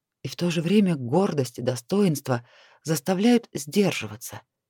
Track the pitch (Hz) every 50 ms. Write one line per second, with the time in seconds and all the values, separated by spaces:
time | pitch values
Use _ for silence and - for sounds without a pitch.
0 | _ _ _ _ - 127 - - 170 175 156 170 156 175 202 220 208 180 165 139
1 | 123 117 139 180 196 202 165 143 131 - - - 123 123 127 120 - - 185 202
2 | 208 180 151 139 - 135 123 120 - _ _ - - _ _ _ _ 147 165 143
3 | - 185 190 175 208 240 240 226 - _ - - - 147 - 202 202 165 - -
4 | 110 104 107 - - - 104 - - _ _ _ _